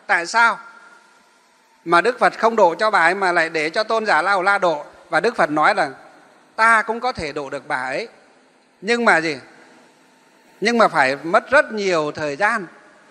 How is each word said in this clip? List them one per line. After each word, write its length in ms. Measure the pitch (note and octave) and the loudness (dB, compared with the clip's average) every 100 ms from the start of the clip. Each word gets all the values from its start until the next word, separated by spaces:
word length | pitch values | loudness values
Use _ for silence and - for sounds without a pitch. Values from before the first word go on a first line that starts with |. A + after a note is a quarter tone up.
| - | -4
"Tại 180 | F#3+ E3+ | -2 0
sao 340 | A3+ A#3 G3 - - - - _ _ _ _ _ _ _ _ F3 | 2 2 0 -10 -20 -20 -20 _ _ _ _ _ _ _ _ 2
mà 160 | E3+ | 2
Đức 180 | F#3+ B3 | 2 2
Phật 200 | F#3+ - | 0 2
không 160 | A3+ A3+ | 0 4
độ 200 | F3+ E3+ | 2 2
cho 160 | A3 | 0
bà 80 | G3+ | 2
ấy 160 | E3 G3 | 2 2
mà 160 | F#3+ | 0
lại 180 | F3 D#3+ | 0 0
để 200 | E3 D3+ | -2 -4
cho 140 | F#3+ | -4
Tôn 220 | A3 A3+ G#3+ | -2 -2 0
giả 160 | D#3 | 0
La 100 | F3 | 0
Hầu 120 | G3+ | 0
La 140 | F#3 G3+ | 0 0
độ?" 280 | F3+ D3+ - - - | 0 -2 -8 -20 -4
Và 100 | D#3+ | -2
Đức 160 | G3 A#3 | -2 0
Phật 140 | E3 | -2
nói 260 | D3+ D#3+ G3+ | 2 0 2
là: 140 | D#3+ C3 - - _ _ _ - | -2 -6 -20 -20 _ _ _ -2
"Ta 260 | A3+ A3+ | 2 2
cũng 180 | G#3 A3+ | 0 -4
có 120 | A#3+ | -6
thể 200 | A#3+ D#3 | -6 -8
độ 180 | C#3 C#3 | -8 -8
được 180 | C#3 C3+ | -10 -6
bà 160 | C#3 | -6
ấy, 240 | B2+ D3 A3+ - _ _ _ _ _ _ | -6 -8 -10 -16 _ _ _ _ _ _
nhưng 240 | F#3+ A#3+ A3+ | -4 0 2
mà 160 | E3+ | 2
gì? 160 | D#3+ C#3 A2+ - - - _ _ _ _ _ _ _ - | 0 -6 -12 -20 -20 -20 _ _ _ _ _ _ _ -4
Nhưng 160 | G3+ A#3+ | 0 2
mà 100 | G3 | 2
phải 280 | D#3 C3+ C#3 | 4 0 0
mất 360 | D3+ G#3 A#3+ | 0 -2 2
rất 200 | C4+ C4+ | 0 0
nhiều 400 | A3 G3 E3+ D3+ | -2 -2 -2 -2
thời 240 | D3 D3+ C#3 | -6 -8 -2
gian." 300 | G3+ A3+ E3 - - _ _ | -2 -2 -6 -18 -20 _ _